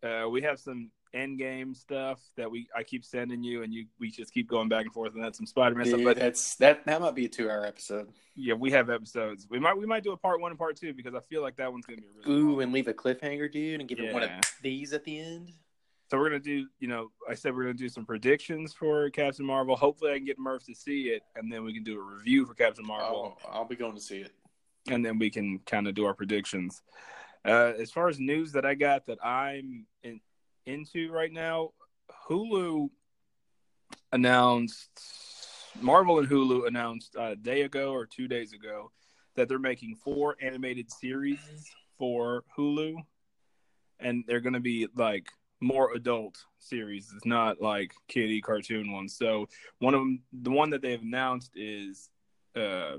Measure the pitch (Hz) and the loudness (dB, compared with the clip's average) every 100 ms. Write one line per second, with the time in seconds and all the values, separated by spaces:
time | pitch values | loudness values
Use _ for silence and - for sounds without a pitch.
0 | 117 113 113 123 147 135 139 123 113 _ | -6 -4 -2 0 -2 -4 -8 -10 -12 _
1 | _ 127 135 131 131 131 131 127 - 139 | _ -8 -6 -6 -6 -6 -10 -12 -8 -6
2 | 135 127 _ - 117 117 120 110 110 127 | -4 -6 _ -10 -8 -8 -8 -8 -8 -10
3 | - 123 120 120 120 120 110 113 110 - | -8 -6 -6 -6 -6 -6 -6 -8 -12 -10
4 | 113 113 110 127 113 117 110 110 110 117 | -10 -10 -6 -4 0 0 2 0 0 -6
5 | 110 110 113 - 107 135 123 120 120 120 | -6 -6 -8 -8 -2 4 4 4 4 4
6 | 123 120 123 123 - - 139 147 - 160 | 6 6 4 0 -4 8 8 8 4 0
7 | 175 127 117 - 110 107 104 - - 104 | 0 0 -2 -2 -2 -2 -4 -6 -8 -8
8 | 104 - _ 143 127 113 131 135 120 117 | -8 -16 _ -6 -2 0 4 4 4 0
9 | 107 120 107 101 101 123 156 196 214 220 | -4 -4 -4 -6 -6 0 2 2 0 -2
10 | 202 180 185 170 170 160 165 147 170 131 | -2 -2 0 0 -2 -6 -6 -6 -8 -10
11 | 123 123 - 156 135 127 131 123 120 113 | -10 -10 -8 -6 -6 -4 -6 -8 -12 -18
12 | 107 - 147 143 151 139 123 131 120 110 | -20 -8 0 4 6 4 2 0 0 0
13 | 127 127 147 143 147 151 156 156 127 120 | 0 0 -2 -4 -4 -4 -4 -6 -6 -6
14 | 113 120 110 90 - - 135 135 143 147 | -4 -2 -2 0 0 0 -6 -6 -4 -6
15 | 160 151 165 170 175 - _ _ _ _ | -6 -10 -10 -12 -14 -20 _ _ _ _
16 | _ 135 156 143 143 143 135 _ 123 117 | _ 0 2 0 -2 -4 -4 _ -6 -6
17 | 113 _ - 113 147 127 127 123 123 117 | -8 _ -10 -6 -4 -2 -2 -4 -8 -8
18 | 110 110 123 151 - 160 156 - 156 151 | -8 0 4 4 2 -8 -8 -4 0 2
19 | 143 151 143 135 139 135 131 127 143 147 | 0 0 -2 -2 -2 0 2 4 4 4
20 | 151 139 135 135 131 131 - 113 - 143 | 0 -2 -4 -6 -6 -8 -10 -14 -6 -4
21 | 123 110 - 117 110 113 113 113 110 107 | -2 -4 -6 -12 -8 -8 -8 -8 -8 -8
22 | 98 101 110 135 117 113 113 104 107 107 | -10 -6 4 4 4 4 2 2 -6 -4
23 | 107 107 101 98 - 110 113 123 117 107 | -4 -4 -6 -10 -8 -6 -6 -6 -6 -8
24 | - 98 92 - _ _ _ _ - 123 | -12 -12 -12 -18 _ _ _ _ -4 -2
25 | 117 110 107 113 101 95 - 107 101 101 | 0 0 0 0 -4 -4 -2 -2 0 0
26 | 101 98 101 104 95 95 87 - _ - | 0 0 -2 -2 -2 -6 -6 -10 _ -20
27 | - - - - 98 117 120 110 110 160 | -20 -20 -20 -4 4 6 6 4 -4 0
28 | 175 139 131 156 160 139 139 139 143 139 | 2 2 0 0 0 0 2 2 4 4
29 | - 110 120 127 139 139 135 120 107 _ | 0 -6 -2 -2 -2 -6 -10 -14 -18 _
30 | 120 113 _ _ _ _ - 143 151 170 | -16 -16 _ _ _ _ -12 -12 -8 -6
31 | 165 165 160 160 165 165 160 - _ _ | -4 -2 -4 -4 -4 -2 -4 -10 _ _
32 | - - - 175 226 196 175 156 143 - | -20 -14 -4 -2 0 -2 0 0 -2 -6
33 | _ _ _ _ _ _ _ _ _ - | _ _ _ _ _ _ _ _ _ -20
34 | _ 127 123 127 123 120 117 - - - | _ 2 6 8 6 4 0 -8 -20 -20
35 | - - - - - - - - 127 170 | -20 -18 -18 -18 -18 -18 -20 -2 6 8
36 | 180 160 139 139 131 127 120 120 117 117 | 10 6 6 4 6 4 2 -2 -4 -6
37 | - 113 113 104 113 139 139 139 135 131 | -10 -8 -6 -6 -2 0 0 -2 -2 -4
38 | 110 - 127 120 107 104 107 104 107 _ | -6 -8 -6 -4 -6 -12 -12 -12 -14 _
39 | _ _ _ - 120 131 135 120 113 110 | _ _ _ 0 0 2 -2 -4 -8 -10
40 | 143 143 147 - 131 131 127 123 117 - | -4 0 0 0 -6 -6 -6 -8 -10 -10
41 | 127 135 143 143 151 151 - - _ - | -8 -4 -4 -4 -8 -20 -20 -20 _ -6
42 | 127 120 120 120 - - 147 147 156 160 | -4 -2 -2 -4 -6 -2 0 0 -2 -6
43 | 151 _ _ _ _ _ _ _ _ _ | -14 _ _ _ _ _ _ _ _ _
44 | 123 120 113 120 123 127 123 117 110 123 | -4 -2 4 6 6 4 2 2 2 4
45 | 113 101 - - _ _ 123 135 127 120 | 4 2 -4 -16 _ _ 2 6 6 4
46 | 123 117 107 - - _ - 120 107 101 | 0 0 -2 -12 -20 _ -8 -6 -6 -8
47 | 107 101 117 117 110 92 107 101 92 - | -12 -8 0 2 2 2 0 0 -4 -10
48 | - 127 110 107 101 107 104 110 104 98 | -4 0 0 0 0 -2 -2 -6 -4 -6
49 | 98 - 117 107 104 - - - 123 135 | -8 -2 0 0 -4 -12 -20 0 4 4
50 | 135 127 - 127 120 139 151 139 131 120 | 2 -2 -6 -8 0 2 2 0 -4 -4
51 | 113 127 131 123 123 87 107 104 98 95 | -4 -2 -2 -2 -6 -12 -10 -8 -10 -14
52 | - _ _ _ _ 117 104 92 78 | -18 _ _ _ _ -4 -4 -4 -6